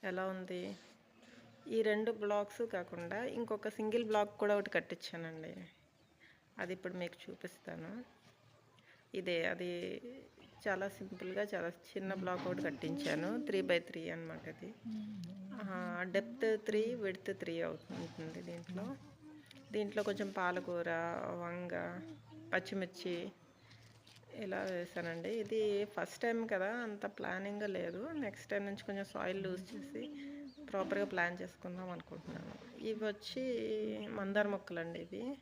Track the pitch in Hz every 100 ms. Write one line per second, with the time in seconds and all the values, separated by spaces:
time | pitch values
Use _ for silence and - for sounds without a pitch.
0 | 202 180 190 190 180 180 185 196 - -
1 | - - - - - - - 226 214 214
2 | 220 220 208 208 208 - 233 196 175 175
3 | 170 196 240 - 233 214 214 - 214 233
4 | 226 214 208 - 208 208 202 175 165 175
5 | - 170 165 160 160 185 175 - - _
6 | - _ - - _ - 180 185 185 180
7 | 175 - - 185 180 - - 170 165 214
8 | 247 - - - - - - - - -
9 | - - 180 170 165 175 180 175 185 190
10 | 247 269 - - - - 214 185 196 -
11 | 196 180 185 190 208 196 170 175 - 202
12 | 190 190 185 180 180 180 165 143 - -
13 | - 156 175 240 294 196 185 175 175 170
14 | 165 165 165 151 165 156 180 226 233 220
15 | 208 208 175 190 190 196 202 185 180 175
16 | 185 185 226 240 226 220 214 214 220 247
17 | 202 185 - 190 175 165 165 160 - -
18 | 170 - 160 170 175 170 170 180 220 277
19 | - - - - - - - 214 208 208
20 | 208 196 202 196 180 180 180 175 170 165
21 | 170 170 - 175 170 175 180 175 175 175
22 | 330 311 - - - - - 196 180 -
23 | 185 175 190 - - - - - - -
24 | - - - - 208 190 196 180 175 -
25 | 170 165 175 226 208 220 214 202 208 202
26 | 165 - 233 233 226 202 190 233 233 208
27 | 233 - 208 185 196 208 208 185 175 175
28 | 262 320 233 196 - 202 202 202 - 196
29 | 196 - - 190 180 185 185 247 277 285
30 | 254 285 277 285 285 254 294 - 190 294
31 | 294 185 175 180 180 - 180 180 185 175
32 | - 170 165 165 165 - - - 220 220
33 | 220 208 - 262 262 233 220 214 214 214
34 | 208 208 196 202 208 196 - 170 165 170
35 | 170 190 240 277